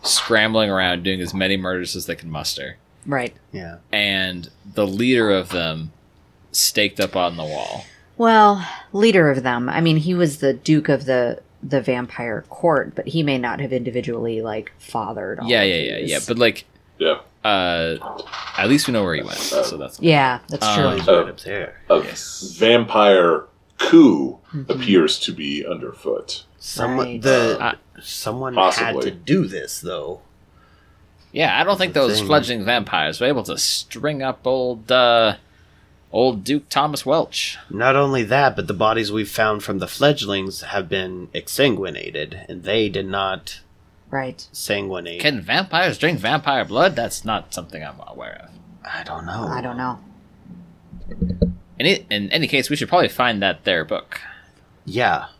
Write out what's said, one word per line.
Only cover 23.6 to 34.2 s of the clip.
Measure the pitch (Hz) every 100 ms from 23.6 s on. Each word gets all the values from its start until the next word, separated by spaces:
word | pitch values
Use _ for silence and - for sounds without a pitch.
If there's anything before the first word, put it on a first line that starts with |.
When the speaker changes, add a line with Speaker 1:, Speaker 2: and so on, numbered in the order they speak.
| _ -
Speaker 4:
coup | - 165 139 80 67 - _
Speaker 2:
Mm-hmm. | 147 135
Speaker 4:
appears | 131 120 95 78 -
to | -
be | 82 73 71 -
underfoot. | 82 - - - 55 - - - _
Speaker 3:
Someone, | - - 120 127 123
Speaker 2:
Right. | 120
Speaker 3:
the, | 123 127 113 107
Speaker 1:
Uh, | 110 - _ -
Speaker 3:
someone | - - - 120 131
Speaker 4:
Possibly. | 120 92 - 117
Speaker 3:
had | -
to | -
do | 87 87 175 110
this, | 92 65 -
though. | 85 87 71 92 _ _ _ _ _ _ _ _ _ _ _
Speaker 1:
Yeah, | - 156 101
I |
don't | 175 190
think | 185 156
Speaker 3:
The |
Speaker 1:
those | 131 104
Speaker 3:
thing. | 101
Speaker 1:
fledgling | 151 117 120
vampires | 101 120 98 85 78 80
were | 123
able | 135
to | 92 76
string | - - - 120 147 147